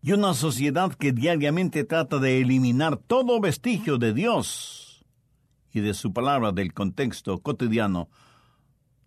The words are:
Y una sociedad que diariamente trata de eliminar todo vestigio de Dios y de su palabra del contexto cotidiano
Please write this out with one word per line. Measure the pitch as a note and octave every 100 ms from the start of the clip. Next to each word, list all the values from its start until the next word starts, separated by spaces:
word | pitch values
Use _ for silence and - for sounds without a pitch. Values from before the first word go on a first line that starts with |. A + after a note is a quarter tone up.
| B2+
Y |
una | G3+ G3+ D3
sociedad | D#3 A#2 C#3+ C#3+ F#3
que | - C#3+
diariamente | B2 C#3+ E3+ D3 D#3+ F#3 D#3
trata | C#3+ D#3+ D#3+ D3
de | C3 C3
eliminar | B2+ C3 B2+ A#2+ D#3+ C#3+
todo | _ B3 B3+ A#3+
vestigio | F3+ D3 A#3+ G#3+ G#3 C3+
de | A#2+
Dios | A2 A3 G3+ A2 - - - - - _ _ _ _ _ _ _
y | A2+
de | G#2 G2
su | A2
palabra | G2 C3 C#3+ A2
del | F#2 F#2 -
contexto | G2+ - C3+ - - F2+
cotidiano | - D3 A#2+ A2 G#2 F2+ E2 _ _ _ _ _ _ _ _ _